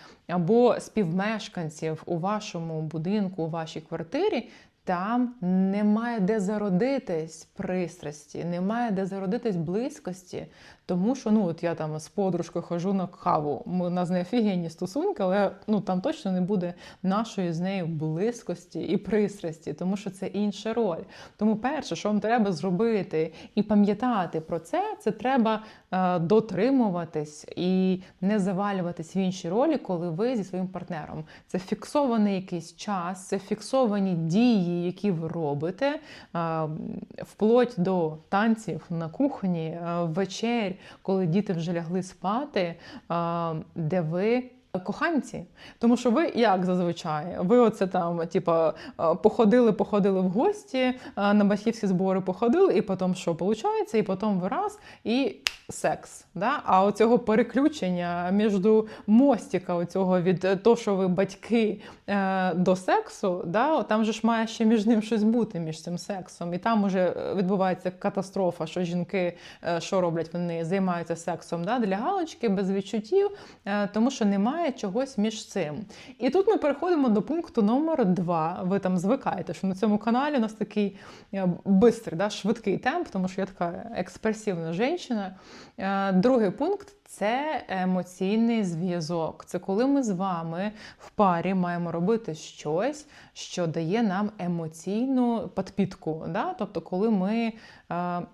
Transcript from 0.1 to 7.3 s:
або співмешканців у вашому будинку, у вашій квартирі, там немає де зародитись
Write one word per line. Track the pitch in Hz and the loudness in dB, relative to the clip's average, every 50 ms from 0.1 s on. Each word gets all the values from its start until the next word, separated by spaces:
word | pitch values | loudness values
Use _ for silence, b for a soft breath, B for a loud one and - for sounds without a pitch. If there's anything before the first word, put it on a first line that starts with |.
| B B B - | B B B -4
або | 170 180 175 160 220 233 247 240 202 - | -2 0 2 4 6 6 6 6 4 2
співмешканців | - - - 220 208 160 160 185 196 208 226 208 214 - - - 170 156 156 - - 160 160 156 - | -2 -4 0 0 0 0 0 -2 -2 -2 -4 -4 -8 -10 -8 -8 -8 -8 -8 -6 -6 -4 -4 -6 -4
у | - 175 170 | -4 -4 -2
вашому | 156 190 214 214 208 - - 175 165 165 160 156 156 | -2 -2 -4 -4 -6 -8 -8 -8 -6 -6 -6 -6 -6
будинку, | 156 - 160 156 180 202 214 202 185 185 - 160 | -6 -6 -4 -2 -2 0 0 0 -2 -2 -4 -4
у | 165 | -4
вашій | 156 165 160 160 - 160 | -4 -6 -6 -6 -8 -12
квартирі, | 156 - 165 160 160 160 - 277 359 427 427 269 214 B B B B B B _ _ - | -10 -8 -8 -8 -8 -4 -2 0 0 2 0 0 -4 B B B B B B _ _ -4
там | 185 175 180 208 233 247 254 240 240 - | -2 -2 -2 -2 0 0 0 0 -2 -4
немає | - 180 185 185 190 190 190 202 214 208 208 220 233 240 233 226 | -2 2 2 4 4 2 2 2 2 2 2 2 0 -2 -2 0
де | 190 185 220 226 | 0 2 2 0
зародитись | 196 185 214 208 208 208 180 180 220 254 277 269 - - 180 160 156 160 | 0 -2 -2 -2 0 2 2 2 2 2 0 -2 -2 -4 -4 -4 -4 -6